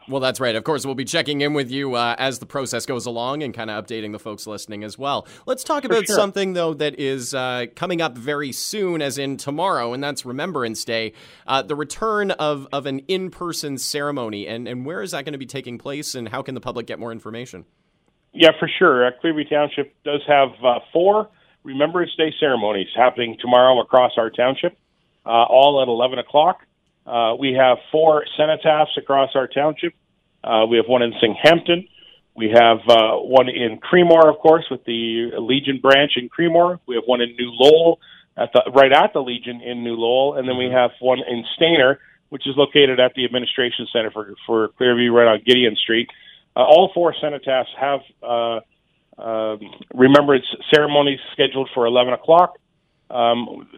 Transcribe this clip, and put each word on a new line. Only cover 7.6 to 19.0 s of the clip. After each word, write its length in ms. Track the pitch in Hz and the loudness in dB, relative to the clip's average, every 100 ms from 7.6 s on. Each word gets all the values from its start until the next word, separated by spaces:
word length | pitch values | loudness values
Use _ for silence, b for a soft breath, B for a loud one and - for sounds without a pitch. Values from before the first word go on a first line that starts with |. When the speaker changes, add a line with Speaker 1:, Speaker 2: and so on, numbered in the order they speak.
| 120 - | -10 -10
Speaker 1:
coming 260 | 185 170 | -8 -4
up 160 | 160 120 | -6 -6
very 340 | 127 147 143 | -8 -8 -8
soon, 500 | - - 214 185 165 | -10 -10 -6 -6 -4
as 160 | 143 127 | -6 -6
in 200 | 139 131 | -8 -8
tomorrow, 560 | 143 147 190 151 120 | -8 -6 -4 -4 -4
and 100 | 127 | -6
that's 220 | 143 139 123 | -8 -10 -10
Remembrance 580 | 131 180 147 117 107 | -8 -8 -6 -8 -8
Day, 300 | - 113 110 b b b - | -6 -6 -6 b b b -6
uh, 140 | 135 | -4
the 140 | 170 147 | -4 -8
return 560 | 151 - 220 208 202 | -8 -8 -6 -4 -4
of, 360 | - 151 143 135 | -4 -4 -6 -8
of 140 | 139 139 | -10 -8
an 120 | 135 135 | -10 -6
in-person 680 | 190 185 - 175 160 147 131 | -6 -8 -10 -12 -10 -10 -10
ceremony. 720 | - 147 143 143 113 104 87 | -8 -6 -6 -6 -8 -10 -10
And, 200 | 113 117 | -10 -10
and 180 | 123 135 | -10 -10
where 160 | 185 | -10
is 100 | 190 | -10
that 120 | 170 | -10
gonna 140 | 147 143 | -10 -12
be 80 | 127 | -12
taking 320 | 135 127 117 | -12 -12 -14
place, 360 | 139 143 151 | -12 -12 -10
and 140 | 131 113 | -12 -10
how 140 | 127 | -10
can 140 | 135 127 | -10 -12
the 40 | |
public 280 | 127 117 120 | -10 -12 -12
get 120 | 104 | -12
more 140 | 117 | -12
information? 500 | 113 117 113 127 90 - _ _ _ _ _ _ | -14 -14 -16 -16 -18 -20 _ _ _ _ _ _
Speaker 2:
Yeah, 180 | - 160 - | 2 4 4
for 80 | 165 | -4
sure. 380 | - 180 123 | 0 2 2